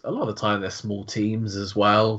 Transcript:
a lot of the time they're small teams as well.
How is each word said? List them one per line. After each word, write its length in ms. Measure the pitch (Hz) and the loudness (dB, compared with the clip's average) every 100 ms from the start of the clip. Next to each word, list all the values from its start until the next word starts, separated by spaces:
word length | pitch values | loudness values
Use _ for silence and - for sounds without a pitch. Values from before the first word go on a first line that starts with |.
a 60 | - | -6
lot 180 | 233 110 | -4 -4
of 60 | |
the 60 | 101 | -2
time 200 | 107 101 | 0 0
they're 100 | 92 | -2
small 340 | - 107 101 | -6 -6 -6
teams 520 | 92 110 107 110 110 98 | -6 -2 0 0 -2 -4
as 180 | 98 104 | -2 2
well. 420 | 101 107 110 | 4 6 4